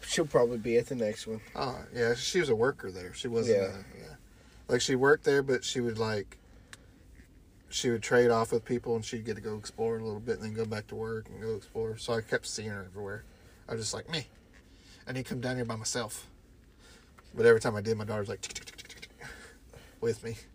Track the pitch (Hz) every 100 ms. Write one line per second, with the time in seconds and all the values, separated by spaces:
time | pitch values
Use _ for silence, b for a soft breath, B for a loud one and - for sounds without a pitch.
0 | - - 156 143 120 120 110 117 120 127
1 | 107 107 - 110 - - 139 127 - 123
2 | 117 120 - 185 156 110 123 139 - 92
3 | 90 - 127 113 113 104 95 95 98 -
4 | - - - b b b b 123 - 131
5 | 135 151 - 139 135 123 - 131 120 110
6 | 113 107 98 - - B B B B B
7 | B B - - - - - - 131 117
8 | - 123 123 113 113 120 - 123 120 117
9 | 110 120 113 107 107 107 104 - 113 113
10 | 113 104 117 107 110 107 113 107 104 107
11 | 110 113 110 95 110 107 - - 113 110
12 | - 117 110 123 - - 107 101 92 90
13 | 101 104 - b b b b 113 107 113
14 | - 165 123 - - B B B B B
15 | - 131 127 131 123 127 117 113 113 127
16 | 110 - - - - - - B B B
17 | B B B - - 113 123 104 104 110
18 | 104 104 101 - - - - - - -
19 | - - B B B B - - - -
20 | 117 110 - - -